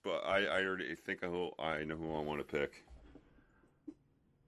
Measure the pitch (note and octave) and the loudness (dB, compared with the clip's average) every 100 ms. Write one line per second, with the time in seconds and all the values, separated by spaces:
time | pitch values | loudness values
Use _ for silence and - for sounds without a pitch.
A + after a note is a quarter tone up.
0 | G2+ E2 - G2 G2+ F2+ F#2+ F#2 C#2 E2+ | -6 -4 0 2 6 6 4 0 -4 -6
1 | - F#2+ F2+ F2 F2 - D#2+ D#2 D#2 D#2+ | -6 -4 -2 0 -2 0 0 0 -2 -4
2 | E2 D#2 D2+ D2+ C#2 D2+ C#2+ - - - | -4 -4 -2 -4 -2 0 -2 -4 -20 -20
3 | - - - - _ _ _ _ - - | -20 -20 -20 -20 _ _ _ _ -20 -20
4 | _ _ _ _ | _ _ _ _